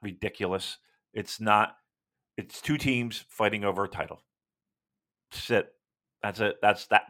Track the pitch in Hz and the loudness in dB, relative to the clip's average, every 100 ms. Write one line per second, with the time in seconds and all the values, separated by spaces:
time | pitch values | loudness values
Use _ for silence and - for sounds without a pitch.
0 | 104 90 104 - 95 92 - - _ _ | -12 -8 -8 -4 -4 -4 -6 -14 _ _
1 | _ 107 98 - 110 104 107 - _ _ | _ -10 -10 -4 4 4 4 -4 _ _
2 | _ _ _ - - - - 151 - 123 | _ _ _ -14 -14 -8 -4 -2 0 0
3 | 120 - - - 107 107 101 95 98 - | -2 -8 -8 0 0 2 -2 -2 -2 -4
4 | - - _ _ _ _ _ _ _ _ | -8 -10 _ _ _ _ _ _ _ _
5 | _ _ _ - - 110 - _ _ _ | _ _ _ -10 0 2 2 _ _ _
6 | _ _ 104 98 104 - 104 101 - 107 | _ _ -8 -2 -2 2 2 2 4 2